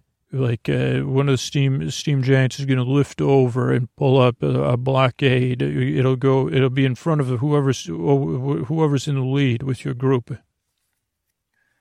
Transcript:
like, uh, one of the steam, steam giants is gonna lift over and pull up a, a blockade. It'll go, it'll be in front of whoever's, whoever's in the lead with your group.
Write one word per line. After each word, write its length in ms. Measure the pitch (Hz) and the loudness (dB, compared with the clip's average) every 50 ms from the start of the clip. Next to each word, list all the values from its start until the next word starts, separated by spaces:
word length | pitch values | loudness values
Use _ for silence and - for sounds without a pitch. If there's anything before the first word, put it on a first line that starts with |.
| _ _ _ _ _ _ | _ _ _ _ _ _
like, 360 | - 135 135 120 123 - - - | -4 -2 -2 -2 -2 -4 -2 -2
uh, 340 | 143 127 131 131 127 131 | -2 0 0 0 0 -2
one 280 | 139 139 135 135 139 143 | -2 0 0 0 2 2
of 40 | 135 | 0
the 40 | 120 | -2
steam, 520 | - - - 147 139 135 135 143 160 156 | -2 -2 0 0 0 2 0 -2 -4 -6
steam 300 | 139 - - - 147 139 | -8 -6 -4 -2 -2 0
giants 380 | 127 127 135 135 131 123 - - | 2 2 2 4 2 0 -2 -4
is 60 | 139 | -4
gonna 180 | 135 131 127 123 | -2 0 0 0
lift 380 | 123 135 143 139 - - - | 0 0 0 0 0 -2 -2
over 500 | 151 143 139 135 131 123 117 127 123 127 | 0 2 4 4 4 2 0 0 0 0
and 240 | 131 127 127 - - | 0 0 -2 -4 -4
pull 240 | - 143 135 127 139 | -2 2 4 4 6
up 240 | 123 123 120 - - | 4 4 2 0 -2
a, 200 | 143 131 127 139 | -2 0 0 0
a 140 | 143 127 123 | 0 0 0
blockade. 840 | 127 135 135 131 131 127 - - 143 131 127 127 127 127 123 120 | 0 0 0 2 2 0 0 0 0 0 2 2 0 0 -2 -2
It'll 560 | 139 143 147 143 127 131 151 143 127 131 131 127 | -4 -4 -2 -2 -2 -2 0 0 2 0 0 0
go, 320 | 127 135 135 135 131 - | 2 2 2 2 0 0
it'll 200 | - 131 131 131 | 0 0 0 2
be 140 | 127 139 135 | 2 0 0
in 120 | 131 123 | 0 0
front 260 | - - 165 160 147 | -2 -2 -2 0 0
of 60 | 139 123 | 0 -2
whoever's, 580 | 131 117 123 151 147 147 139 135 127 - - | -2 -2 -2 0 0 2 2 0 -2 -2 -6
whoever's 1200 | 175 165 165 - - 139 139 139 160 160 131 127 139 143 - - - 160 160 160 151 143 135 - 151 | -8 -8 -4 0 0 2 2 0 -2 -4 -4 -4 -4 -4 -4 -4 -4 -2 0 0 0 0 0 -2 -2
in 80 | 143 | -4
the 100 | 135 131 | -2 -2
lead 380 | 131 135 139 143 131 117 117 135 | -2 0 0 2 2 0 -2 -2
with 220 | 135 127 - - | -6 -6 -6 -6
your 80 | 143 131 | -8 -6
group. 440 | 120 131 131 135 127 120 - 135 - _ _ _ _ _ _ _ _ _ _ _ _ _ _ _ _ _ _ _ _ _ _ _ _ _ _ _ _ | -2 0 0 0 0 -2 -6 -12 -14 _ _ _ _ _ _ _ _ _ _ _ _ _ _ _ _ _ _ _ _ _ _ _ _ _ _ _ _